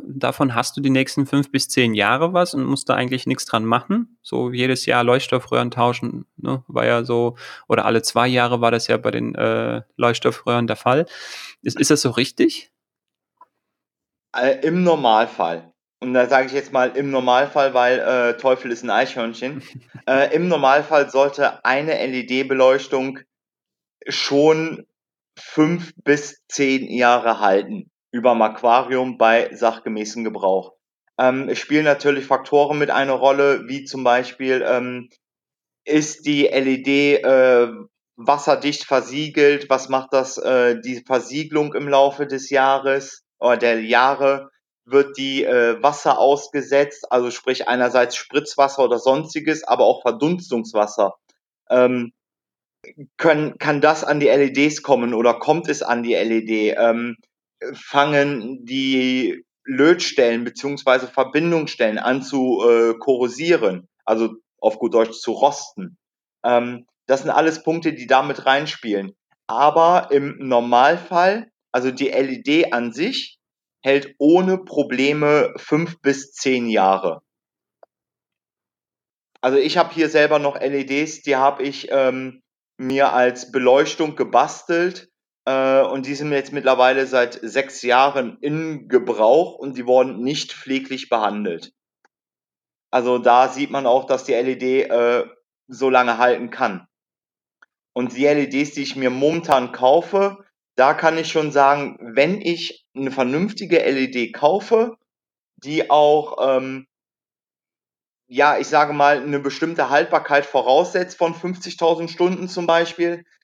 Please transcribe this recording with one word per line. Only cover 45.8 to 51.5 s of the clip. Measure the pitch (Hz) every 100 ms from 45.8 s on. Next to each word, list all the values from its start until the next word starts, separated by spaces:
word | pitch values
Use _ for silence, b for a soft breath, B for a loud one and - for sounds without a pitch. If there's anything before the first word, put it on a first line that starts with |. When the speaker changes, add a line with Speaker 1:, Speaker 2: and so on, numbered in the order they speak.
Speaker 2:
Wasser | 135 143 156 135
ausgesetzt? | 127 143 - 147 131 139 143 - -
Also | 123 123
sprich | 117 - 127 -
einerseits | 123 123 123 123 -
Spritzwasser | - 143 147 - 139 135
oder | 123 120
sonstiges, | 131 139 156 160 147 151
aber | - 123
auch | 110 -
Verdunstungswasser. | 120 113 151 180 - 120 110 110 101 - 98 - _ _ _